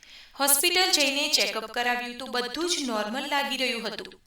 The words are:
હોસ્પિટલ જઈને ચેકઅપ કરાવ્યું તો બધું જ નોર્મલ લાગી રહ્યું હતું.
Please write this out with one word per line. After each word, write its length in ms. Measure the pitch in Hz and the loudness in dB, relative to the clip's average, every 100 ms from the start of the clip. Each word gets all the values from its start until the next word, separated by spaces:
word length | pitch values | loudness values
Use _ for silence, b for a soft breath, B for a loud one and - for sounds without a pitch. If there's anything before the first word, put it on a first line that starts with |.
| B B B B | B B B B
હોસ્પિટલ 560 | 277 294 349 359 370 | 2 4 4 4 4
જઈને 340 | 359 277 277 302 | 4 4 2 2
ચેકઅપ 360 | 294 202 220 226 | 2 2 -2 -4
કરાવ્યું 440 | 240 247 240 240 240 | -2 0 -2 -4 -8
તો 80 | 254 | -6
બધું 440 | 240 240 254 339 | -4 -2 -2 -2
જ 140 | 330 269 | 0 0
નોર્મલ 420 | 220 208 254 285 | -2 -2 -4 -2
લાગી 320 | 285 277 262 | -2 0 0
રહ્યું 220 | 254 233 214 | -2 -2 -6
હતું. 280 | 196 190 - | -8 -12 -16